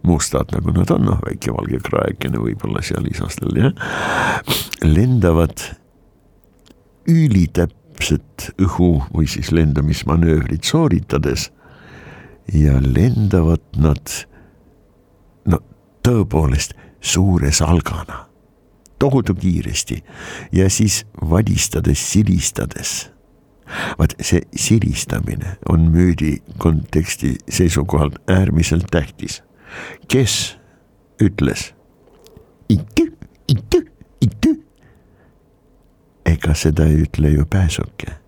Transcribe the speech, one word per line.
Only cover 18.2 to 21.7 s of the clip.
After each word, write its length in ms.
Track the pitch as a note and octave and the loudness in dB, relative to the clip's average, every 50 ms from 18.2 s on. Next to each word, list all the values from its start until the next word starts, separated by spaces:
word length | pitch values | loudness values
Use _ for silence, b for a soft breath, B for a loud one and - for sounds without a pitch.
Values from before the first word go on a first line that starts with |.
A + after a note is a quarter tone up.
| - _ _ _ _ _ _ _ _ _ _ _ _ - _ - | -18 _ _ _ _ _ _ _ _ _ _ _ _ -20 _ -2
tohutu 360 | C3+ C#3 C3 C3+ G#2+ - G2 | 0 2 2 0 0 0 -4
kiiresti 680 | F2 F#2 F#2 F2 D#2+ D#2 - - - - - - - - B B B B B B B B B - | -2 0 0 0 0 -2 -4 -6 -8 -6 -6 -8 -10 -10 B B B B B B B B B 2
ja 180 | F#2 F#2+ F#2+ | 2 2 2
siis 360 | F#2+ - A2 G#2 - - - - _ - - D#2 | 2 2 0 0 0 -2 -6 -10 _ -8 -2 0
vadistades, 840 | E2 F#2 A2+ G2+ F#2 - - - | 2 2 2 2 0 0 -2 -2